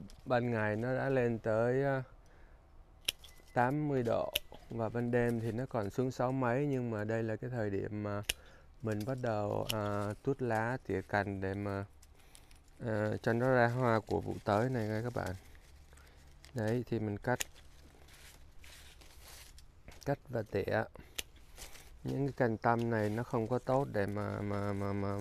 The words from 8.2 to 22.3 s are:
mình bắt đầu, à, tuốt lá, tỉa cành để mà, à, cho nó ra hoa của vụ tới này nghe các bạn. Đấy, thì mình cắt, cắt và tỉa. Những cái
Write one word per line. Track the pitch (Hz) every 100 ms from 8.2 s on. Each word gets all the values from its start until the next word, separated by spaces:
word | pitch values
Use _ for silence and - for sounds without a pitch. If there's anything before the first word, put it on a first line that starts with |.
| 104 - - - - -
mình | 110 104 107
bắt | 131
đầu, | 123 107 104 104 101
à, | 110 104 101 104 104
tuốt | - 139
lá, | 123 110 113 127 -
tỉa | 95
cành | - 104 101 98
để | 95
mà, | 98 101 98 101 - - - - - - - - - 123
à, | 107 107 107
cho | -
nó | 117 131
ra | 127 120
hoa | 123 123 113
của | - 95
vụ | 98 98
tới | 107 104 127
này | 127 107
nghe | 107
các | 120
bạn. | 113 92 92 - - - - - - - - - - -
Đấy, | - 107 120 117
thì | 117
mình | 107 104
cắt, | - 123 - - - - - - - - - - - - - - - - - - - - - - - - - - -
cắt | 139 -
và | 120
tỉa. | 110 101 - 104 110 - - - - - - - - - - -
Những | 131 131
cái | 139